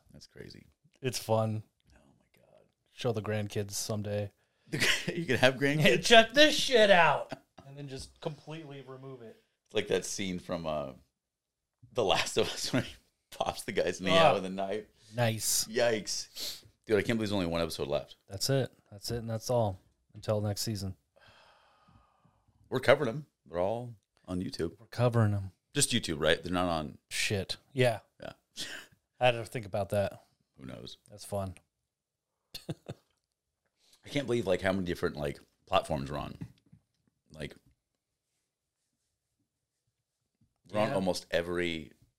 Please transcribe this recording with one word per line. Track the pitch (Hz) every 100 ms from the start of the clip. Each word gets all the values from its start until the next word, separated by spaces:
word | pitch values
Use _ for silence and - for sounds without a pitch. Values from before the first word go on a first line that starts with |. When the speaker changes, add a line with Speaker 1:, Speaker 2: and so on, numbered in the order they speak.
| _
Speaker 1:
That's | - -
crazy. | - - - - _ _ _
Speaker 2:
It's | 131 117
fun. | - 110 110 107 - _ _ -
Speaker 1:
Oh, | _ _
my | _ _
God. | _ - _ _ _
Speaker 2:
Show | - 123
the | 110
grandkids | 104 107 101 107 101
someday. | 101 - 107 104 104 101 - _ _ -
Speaker 1:
<laughs> | 156 - - - 175
You | 165
can | 123
have | 127 127
grandkids? | 139 151
Speaker 2:
Hey, | 143 -
check | - 233 226
this | - 302 294
shit | - 247 208
out! | 180 160 131 - - _ - 139
And | 139
then | 143
just | 131 - -
completely | 165 147 - 156 151 139 131
remove | 131 135 131
it. | 113 - _ _ _
Speaker 1:
It's | 110
like | 98
that | 98 -
scene | - 95 90
from, | - 87 80
uh, | 76 69 62 _ _ _ _ _ _ _ _ -
The | -
Last | 98 80 - -
of | 107
Us | - -
<laughs> |
when | 131
he | - - _ _ _
pops | - - -
the | -
guy's | 98 87 92
knee | 92
Speaker 2:
Ah. | 95 156
Speaker 1:
out | 101
with | 92
a |
knife. | 95 95 107 - _ - 110
Speaker 2:
Nice. | 117 110 - - -
Speaker 1:
Yikes. | 113 120 110 90 - - - - - - _ -
Dude, | 104
I |
can't | 95 113
believe | 107
there's |
only | 101 85
one | 85
episode | 82 78 69
left. | 73 - - -
Speaker 2:
That's | 101 -
it. | 135 120 - _
That's | 101 -
it, | 120
and | 113
that's | 110 -
all. | 123 107 95 _ _ _ 107
Until | 107 107
next | 104 101
season. | - 104 95 - _ _ - - - _ _ _ _ - _ _ _ _ _ _ _
Speaker 1:
We're | 127
covering | - 110 113
them. | 135 147 _ -
They're | 82
all | 95 113 123 110 _ _ -
on | 90
YouTube. | 92 - 87 -
Speaker 2:
We're | -
covering | - 123 117 107
them. | 101 98 - _ 143
Speaker 1:
Just | -
YouTube, | 117 87 76
right? | 78 82
They're | 85
not | 87 90
on | 82 73 - _
Speaker 2:
Shit. | - - 104 92 - _
Yeah. | 135 123 107 - -
Speaker 1:
Yeah. | 50 - _ - - - - _ _ -
Speaker 2:
I | 123
had |
to | 117 113
think | 135 101
about | 104 98
that. | 104 95 - _ _ _ -
Speaker 1:
Who | 65
knows? | 60 60 - _
Speaker 2:
That's | 104 -
fun. | 101 95 90
<laughs> | _ _ _ _ _ _ _ _ _ - -
Speaker 1:
I | - - - _ _ _ _ _ _ _ _ _ _ -
can't | 143 120
believe, | 120 95
like, | 90
how | 92
many | 95 87
different, | 82 87 73
like, | 73 67 - _ _
platforms | 92 - 76 67
we're | 71
on. | 62 - - _ _ - _ _ _ _ _ 76
Like, | 71 - _ _ _ _ _ _ _ _ _ _ _ _ _ _ _ _ _ _ _ _ _ _ _ _ _ _ _ _ _ _ -
we're | 104
on | 110
Speaker 2:
Yeah. | 98
Speaker 1:
almost | 95 87 -
every | 82 85 87 87 80 73 - _